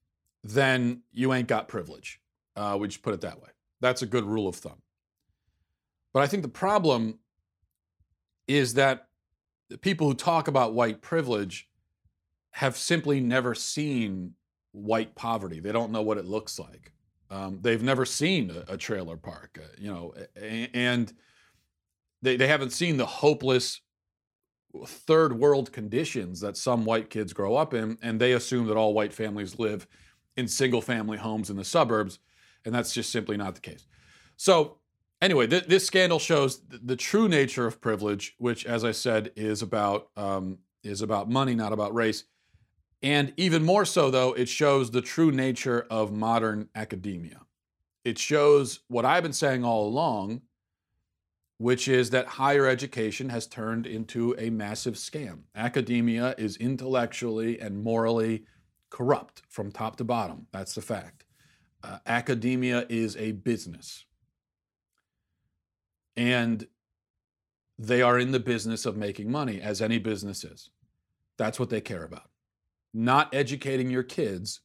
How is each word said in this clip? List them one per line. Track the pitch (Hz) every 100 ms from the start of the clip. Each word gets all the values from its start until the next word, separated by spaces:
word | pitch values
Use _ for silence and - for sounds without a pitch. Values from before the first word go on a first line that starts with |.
| _ _ _ _
then | 107 117 135 127 120 123 _
you | 113 131
ain't | 127 123
got | 110 -
privilege. | 104 82 - - - _ _ _
Uh, | - 104 101
we | 104
just | -
put | -
it | 98
that | 85 -
way. | - _ _ -
That's | 123 127
a | 117
good | 120
rule | 101 110 98
of |
thumb. | 87 - 73 _ _ _ _ _ _ _ _ _ _ _ _ _
But | 131
I | 139
think | 202
the | 143
problem | - 190 208 165 123 110 110 _ _ _ _ _ _ _ _ _ _ _ _ -
is | 143 127
that | 120 135 127 _ _ _ _ _ _ -
the | -
people | 190 175 147
who |
talk | 127 - 165 151
about | 139 117
white | 113 120 104
privilege | - 165 135 110 98 - - _ _ _ _ _ _ _ _
have | - 139 123
simply | - 170 143 139
never | 120 127 123
seen | 113 - - 151 131 107 95 90 - _ _ _
white | 101 104 113 113
poverty. | - 117 113 95 80
They | 95
don't | 113 113
know | 110
what | 107 104
it |
looks | 90 107 - -
like. | - - - _ _ _ -
Um, | 98 95 95
they've | 117 113
never | 123 131
seen | 127 - 156 185 98
a, | 82 -
a | 95
trailer | - 104 85 82
park, | 85 80 - -
uh, | 78 -
you | 101
know, | 90 85 -
a-, | - -
a-, | 107 113 123
and | 123 123 123 113 - _ _ _ _ _ _ _ _ _ _
they, | 131 123
they | 135
haven't | 151 135
seen | - 175 143
the | 117
hopeless | - 147 151 131 127 - - _ _ _ _ _ _ _ _ _ -
third | - - - 160 160 117
world | 143 139 120
conditions | - 107 117 160 123 90 90
that | 101 98
some | - 120
white | 110 113 110
kids | 110 101
grow | - 101
up | 127 156
in, | 120 110 113
and | 117 110
they | 127
assume | 123 - 127 113
that | 110
all | 110
white | 107 104
families | - 110 104 95 -
live | 110 104 - _ _ _ _ -
in | 120
single | - 135 117
family | 110 117 107 107
homes | 110 110 98
in | 98
the |
suburbs, | 95 170 120 113 98 - _ _ _ _
and | 110
that's | 117 113
just | 117 110
simply | 117 101 104
not | 98
the | 92
case. | - 78 _ _ _ _ _ -
So | - 175 147 - _ _ _ -
anyway, | 190 151 117
th-, | 175 165
this | 190 190
scandal | 190 180 160
shows | - 156 135 -
th-, | - 120
the | 120 127
true | - 208 220
nature | 156 135 - 117
of | -
privilege, | 117 107 104 104 - -
which, | 120 113 -
as | 117
I | 113
said, | 104 123 110 107 -
is | 107 107
about, | 104 110 104 104 - -
um, | 101 95 95 95 _ _
is | 104 101
about | 107 104 101
money, | 127 135
not | 117 107
about | 107 104
race. | 117 113 107 - _ _ _ _ _ _ -
And | 135 147 139 -
even | 185 160
more | 160 202 190
so, | - 139
though, | 127 127
it | 120 123
shows | - 147 139 120
the | 123
true | 123 - 160
nature | 131 131 120 131 120 -
of | 113 107
modern | 107 110 117 113 107 107
academia. | 110 110 95 101 90 82 - _ _ _ _ _ _
It | 120 113
shows | - 147 147 147 127 - -
what | 120 127
I've | 175
been | 165
saying | 127 143 127
all | 120 113 104
along, | 123 160 107 98 120 _ _ _ _ _ _ _ _ _ _ _ -
which | 117 127 139
is | 131 120
that | 127 -
higher | - 135 143 135
education | 127 139 123 110 - 131
has | 120 -
turned | - 110 113 113
into | 110 107 120 117 123
a | 113
massive | 110 104 110 127
scam. | 104 - 151 120 87 -
Academia | 104 117 139 120 120 117 113 123 -
is | 107 -
intellectually | 120 131 127 127 117 - 120 110 113 117
and | 110 101
morally | 113 113 113 117 113 110 - _ _ _ _
corrupt | - 123 139 - - _
from | - 101
top | - 113 -
to |
bottom. | 117 120 98 - -
That's | 95 92
the | -
fact. | - 104 - _ _ _ _ _ _ _
Uh, | - 98 -
academia | 117 120 120 120 127 127 120 120
is | 117 110 110
a | 110
business. | 104 117 113 90 80 - - _ _ _ _ _ _ _ _ _ _ _ _ _ _ _ _ _ _ _ _ _ -
And | 120 123 117 110 - _ _ _ _ _ _ _ _ _ _ -
they | 110 123
are | 123 123
in | 127
the | 131
business | 120 117 110 113
of | 120 104
making | 104 95 107
money, | 143 135 98
as | 107 98
any | 110 117
business | 104 104 101 95
is. | 80 71 - _ _ _ _ _ _ -
That's | 110 -
what | 123
they | 110
care | - 92
about. | 82 87 _ _ _ _ _ _ _
Not | 110 117 135 151
educating | 135 127 135 135 135 127
your | 127
kids, | 123 - 120 92 104 -